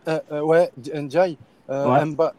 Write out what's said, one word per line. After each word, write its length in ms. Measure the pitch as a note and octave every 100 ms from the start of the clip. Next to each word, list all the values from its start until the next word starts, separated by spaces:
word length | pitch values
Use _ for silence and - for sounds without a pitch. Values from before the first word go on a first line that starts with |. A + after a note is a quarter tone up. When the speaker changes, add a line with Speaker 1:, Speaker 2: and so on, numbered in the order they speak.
| -
Speaker 1:
euh, 120 | D#3 -
euh, 100 | D3
ouais, 280 | D#3 E3 F3 C#3
D-, 260 | B2 D#3
Ndiaye. 340 | C#3+ D#3 F#3 D3+ - _ -
Euh, 240 | C3+ C#3
Speaker 2:
Ouais. 120 | D#3+
Speaker 1:
Mba-, 280 | D#3 C#3+ D#3